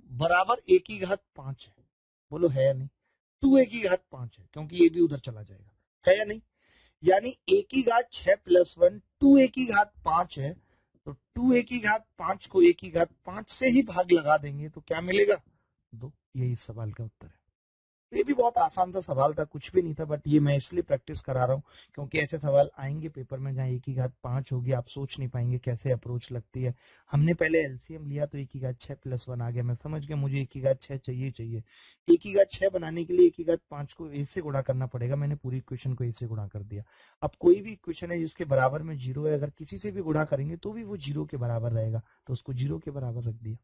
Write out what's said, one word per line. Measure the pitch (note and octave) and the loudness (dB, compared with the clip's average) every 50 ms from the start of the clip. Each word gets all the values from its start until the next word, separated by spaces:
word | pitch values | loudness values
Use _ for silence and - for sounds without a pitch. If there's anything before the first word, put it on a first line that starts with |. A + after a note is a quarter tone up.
| - - B2+ A#2+ | -10 -14 -6 -2
बराबर | D#3 E3+ F3 F3+ F#3+ F#3 A#3+ - - - | 0 2 2 2 2 2 0 -2 4 4
ए | F#3 F#3 | 4 4
की | - - G#3+ G3+ | 4 2 -6 -8
घात | F#3+ F3+ G3 G3+ _ _ _ | -4 -4 -4 -4 _ _ _
पांच | - C3+ C3+ C#3 - - | -16 -14 -12 -12 -14 -16
है। | - _ _ _ _ _ _ _ _ _ _ _ _ D3 | -20 _ _ _ _ _ _ _ _ _ _ _ _ -2
बोलो, | D#3+ F3 E3 | 0 0 2
"है | C3 C3+ C3+ | 2 2 2
या | C#3 C3+ | 2 2
नहीं?" | C3 C3+ C#3 - _ _ _ _ _ _ _ _ _ - | 0 -4 -10 -12 _ _ _ _ _ _ _ _ _ 4
टू | C4+ C4+ C4+ | 6 6 6
ए | B3+ | 6
की | G#3+ A3 A#3 | 4 0 -4
घात | G#3+ F#3+ - - - _ - | -2 0 0 -2 -2 _ -14
पांच | C3 B2 A2+ - _ | -14 -14 -14 -14 _
है, | F#2 _ _ | -20 _ _
क्योंकि | D3+ D#3 D3+ E3+ | -12 -12 -6 4
ये | F3 E3+ E3 | 6 6 6
भी | D#3+ F3 | 6 4
उधर | E3+ D#3+ C#3+ C3 | 2 2 0 -2
चला | - C3 A2+ G#2+ G2+ | -8 -10 -12 -14 -16
जाएगा, | - G2 F#2+ - _ _ _ _ _ _ _ - | -18 -20 -20 -20 _ _ _ _ _ _ _ 2
है | G3+ F#3+ G#3 | 4 4 4
या | G#3+ | 2
नहीं? | G#3 G#3+ A3+ - _ _ _ _ _ _ _ _ _ _ _ D#3 | -2 -8 -10 -12 _ _ _ _ _ _ _ _ _ _ _ 2
यानी | F3 F#3+ G3+ A3 B3+ C4 - _ - | 4 4 4 2 -2 -6 -10 _ 2
ए | F#3+ G3+ G#3 - | 2 2 2 2
की | C4 C4+ B3 | 0 0 2
घात | A3+ A3+ A#3 A3 - - | 4 2 2 2 0 -4
छह | - - - G3+ | -4 0 2 2
प्लस | - _ F#3 F3 F3+ F3+ - - E3 | 2 _ 4 6 6 6 4 2 2
वन | F3 F3+ G3+ G#3+ - _ _ _ | 2 2 2 0 -8 _ _ _
टू | C#4+ C#4 C#4 C#4 | 6 8 10 10
ए | C4 B3 | 8 6
की | - C4 B3+ | 4 0 -4
घात | A#3 G#3 G#3 G#3 - _ - - | 0 2 2 2 2 _ -6 -4
पांच | E3 D#3+ E3+ F3+ F3 - D3 | 0 0 0 0 -2 -4 -6
है, | C3+ D3 F3 - _ _ _ _ _ _ _ _ _ | -6 -6 -8 -10 _ _ _ _ _ _ _ _ _
तो | D3+ C#3 | -18 -18
टू | - _ _ _ A#3 A#3+ C4 B3 | -18 _ _ _ 0 2 4 4
ए | A#3+ A#3+ | 4 2
की | - B3 A#3+ | 0 -4 -4
घात | G#3+ G#3 G#3+ A3 - _ _ - | 0 0 0 0 -2 _ _ -8
पांच | E3+ E3+ G3 G3+ - | -6 -4 -4 -6 -8
को | - - F#3+ F3 | -2 4 6 8
ए | F3 F3 | 8 6
की | - - F#3 | 4 -2 -6
घात | D#3 E3+ E3+ - - _ _ | -2 0 0 0 -2 _ _
पांच | F#3 F3+ G#3+ G#3+ - | -14 -12 -12 -12 -14
से | - - C4 C4 | -6 -2 0 4
ही | A#3+ C4+ C4+ | 4 4 4
भाग | G#3+ F3 F3+ F3+ F3 F3 | 2 0 -2 0 0 0
लगा | E3 D3+ D3 D#3 D3+ | 0 2 2 2 2
देंगे | D3 C#3+ C#3 C#3+ D3+ D#3 | 2 -2 -8 -10 -10 -12
तो | - D#3 | -14 -16
क्या | - - D#3+ D#3+ | -10 -8 -8 -6
मिलेगा, | F3 F3+ F#3+ G3+ G3+ G3+ G3+ - - _ _ _ _ _ _ _ _ _ - | -4 -2 2 2 4 4 2 0 -2 _ _ _ _ _ _ _ _ _ -18
दो। | A2+ B2 C#3 - _ _ _ - | -18 -16 -18 -18 _ _ _ -6
यही | B2+ B2+ B2 A#2+ | -4 -4 -4 -4
इस | - - | -6 -8
सवाल | - G#2+ A2 A2+ G#2+ G2+ | -12 -14 -10 -10 -10 -10
का | - A#2 | -10 -12
उत्तर | A2 - _ - | -14 -14 _ -20
है। | - - _ _ _ _ _ _ _ _ _ _ _ _ _ _ _ - | -20 -20 _ _ _ _ _ _ _ _ _ _ _ _ _ _ _ -2
तो | |
ये | G4+ G4 | -2 0
भी | C4 C#4+ | 2 2
बहुत | B3 A#3 A#3+ - F3+ | 2 2 2 2 2
आसान | E3+ D#3 - F#3 F3+ F3+ F#3 | 0 0 0 -2 -2 -2 -2
सा | F#3+ | -6
सवाल | E3+ - D3 C3 C3+ D3 D#3 | -6 -4 0 2 2 2 2
था, | D#3+ D#3 | -2 -6
कुछ | D3 - D3 - - - | -6 -8 -12 -14 -2 0
भी | F#3 F3 | 0 0
नहीं | E3 D3+ | 0 -2
था, | - D#3+ | -6 -6
but | D3 D3+ C#3+ - | -4 -6 -4 0
ये | D3 D3 D3+ | 2 4 4
मैं | C#3+ C#3+ C#3+ | 6 4 2
इसलिए | C#3 - - F3 F3 E3+ | 0 -2 -2 -4 -6 -2
practice | - C#3+ C3 - - D3+ - | -2 -2 -4 -4 -8 -12 -12
करा | - - C3 B2+ B2+ | -8 -4 -2 0 2
रहा | B2+ C3+ | 2 0
हूँ | C#3 - _ _ - - _ _ | -2 -4 _ _ -20 -20 _ _
क्योंकि | - C#3+ C3 - D#3 | -12 -10 -4 -2 -2
ऐसे | D3 C#3 - D3+ | -2 -2 -4 -4
सवाल | C#3+ D3 C#3 C#3+ C#3+ C#3+ - - | -2 2 4 4 4 4 0 -6
आएंगे | C3+ C#3 C#3+ D#3 D#3 D#3+ | -8 -8 -6 -8 -8 -10
paper | - C3+ B2+ - C3+ C3 | -12 -12 -12 -10 -10 -8
में | C3+ C#3 C3 | -8 -6 -4
जहाँ | C3 C3 B2+ | -4 -2 -2
ए | B2 B2 | -4 -4
की | - C#3+ C3 | -6 -6 -4
घात | C3 B2+ B2+ - _ - | -4 -4 -4 -6 _ -8
पांच | B2+ B2 C3+ C3 - C3+ | -6 -4 -4 -4 -4 -4
होगी, | B2 B2 B2+ C3 | -4 -2 -2 -2
आप | B2 A#2+ - | -2 -4 -6
सोच | - C#3+ C#3 - - - | -10 -10 -10 -10 -8 -8
नहीं | C3 B2 | -8 -6
पाएंगे | - B2 A#2+ B2 B2+ B2 | -4 -4 -2 -2 -2 -2
कैसे | - C3 A#2+ - - C3+ B2+ | -4 -4 -6 -4 -2 -2 -2
approach | A#2 - A#2+ B2 A#2+ - - B2+ | -2 -2 -6 -8 -8 -8 -10 -10
लगती | A#2+ - _ - B2+ B2+ | -12 -12 _ -8 -6 -4
है। | B2 B2 - _ _ _ _ _ _ - | -4 -6 -6 _ _ _ _ _ _ 0
हमने | C#3+ D3+ E3 E3+ | 2 4 4 2
पहले | E3 E3 D#3+ E3 E3 | 2 0 2 2 2
एलसीएम | D#3 C#3 C3 A#2+ - - D#3+ D#3+ D3+ | 2 0 -4 -12 -14 -16 -16 -14 -10
लिया | C#3+ C#3+ D3 D3 | -8 -6 -4 -4
तो | D3 - C#3+ | -4 -6 -8
ए | C#3 | -10
की | B2+ - C3 | -10 -10 -8
घात | B2+ B2+ B2+ - | -6 -6 -8 -8
छह | - - C#3 | -12 -14 -16
प्लस | - - C3 B2+ A#2+ - - | -14 -10 -8 -8 -8 -8 -8
वन | B2+ A#2+ A#2 | -8 -6 -6
आ | A#2+ | -6
गया, | A#2 A#2+ A#2+ | -4 -4 -2
मैं | A#2+ A#2+ | -2 -4
समझ | A#2 - D3+ D#3 D#3 C#3+ | -4 -6 -8 -8 -8 -8
गया | D3 D#3 | -6 -4
मुझे | C#3+ C#3 C#3 C3+ C#3 | -4 -2 -2 -2 -4
ए | C3+ | -4
की | - - C#3 | -6 -8 -4
घात | B2+ C3+ - - - | -2 0 0 0 -4
छह | - C#3 | -8 -12
चाहिए | C3 - - B2 B2 C3 | -10 -8 -8 -6 -6 -6
ही | C3+ | -6
चाहिए। | B2+ - A#2 A#2 A#2 A2 - - _ _ _ _ _ _ _ - | -8 -8 -10 -8 -8 -8 -10 -12 _ _ _ _ _ _ _ 4
ए | - | 4
की | - - G4+ G4 | 4 4 2 2
घात | G3+ G3 - - | 4 4 4 2
छह | - - G4 | 0 0 0
बनाने | F#4 F3+ E3 D#3+ E4 - E3+ | 0 -2 -4 -6 -6 -6 -4
के | - - | 0 6
लिए | F3+ F3+ | 6 6
ए | E3+ | 6
की | - - E3 | 6 2 0
घात | D#3+ E3 E3 - _ | -2 -2 -2 -4 _
पांच | D3 C#3+ C#3+ - - | -12 -12 -12 -12 -12
को | - E3+ D#3 | -14 -14 -10
ए | C#3+ C#3+ C#3+ | -8 -8 -8
से | - - F#3+ | -6 -6 -8
गुणा | D#3 D3+ C#3 C#3 C3 | -6 -4 -4 -2 -2
करना | - B2+ B2+ C3 | -2 -2 -4 -4
पड़ेगा, | B2 - A#2+ A#2 B2 C#3 | -6 -6 -6 -4 -4 -2
मैंने | C#3+ C#3+ C#3+ D3 | -2 -2 -4 -4
पूरी | C#3+ - B2+ B2+ C3 | -6 -6 -6 -8 -8
equation | - - C3 A#2+ - C3+ B2+ | -8 -8 -10 -8 -6 -6 -4
को | A#2+ B2+ | -4 -4
ए | A#2+ A2 | -6 -6
से | - B2+ | -6 -8
गुणा | A2+ A2+ A2 G#2 G2 | -8 -6 -8 -8 -8
कर | - G#2+ G2+ | -10 -12 -12
दिया। | G#2 G#2 G2+ G#2 - _ _ _ _ _ _ - | -10 -10 -12 -12 -14 _ _ _ _ _ _ -6
अब | D3+ - _ | -6 -6 _
कोई | - F3 F3+ G#3 | 4 6 6 6
भी | G3 A3+ G#3+ | 2 -4 -14
equation | - _ F3 D#3+ - F3 E3+ F3 | -12 _ -12 -10 -10 -8 -6 -4
है | E3+ | -4
जिसके | D#3+ D#3 - - F3 | -4 -6 -6 -8 -4
बराबर | C#3+ C#3 C3 B2+ C3 C#3+ D3+ D#3 | 0 2 2 2 2 0 -2 -6
में | D#3+ D#3 C#3 | -8 -8 -8
ज़ीरो | B2 C3 C3 C#3+ D3+ | -8 -8 -6 -4 -2
है, | D3+ D3+ | -2 -2
अगर | C#3+ C#3+ D3 | -2 -2 -6
किसी | - - D#3 - G3 F#3+ | -8 -12 -16 -16 -14 -10
से | - G#3+ | -10 -8
भी | F#3 G3+ F3+ | -8 -6 -4
गुणा | D#3+ D3+ D3+ D#3 | -2 0 0 0
करेंगे | D3+ D3 C3+ C#3 D3+ E3+ | 0 -2 -4 -4 -6 -8
तो | E3 - G3+ G#3+ | -8 -10 -10 -10
भी | A#3 A3+ | -10 -10
वो | G3 G#3 F3+ | -10 -10 -10
ज़ीरो | C3+ C#3 C#3+ D3+ D3+ | -8 -6 -6 -6 -6
के | D3 - C3 | -6 -6 -6
बराबर | A#2+ A#2+ A#2 A2+ A#2 A#2+ A#2 | -4 -4 -4 -4 -2 -2 -2
रहेगा, | A2+ A2 A2 A2+ A2+ - _ _ _ _ | -2 -2 -2 -4 -4 -6 _ _ _ _
तो | - B2+ | -10 -10
उसको | - - - C3 | -10 -8 -8 -6
ज़ीरो | B2 C3 C#3 D#3+ D#3+ | -4 -4 -4 -4 -6
के | D#3+ D#3 | -8 -10
बराबर | C#3 C#3 B2+ A#2+ A#2 A#2+ A#2+ | -10 -8 -8 -8 -8 -6 -6
रख | A2+ A2 | -6 -8
दिया। | A#2 A#2 A2 A2+ A#2+ | -8 -10 -10 -12 -12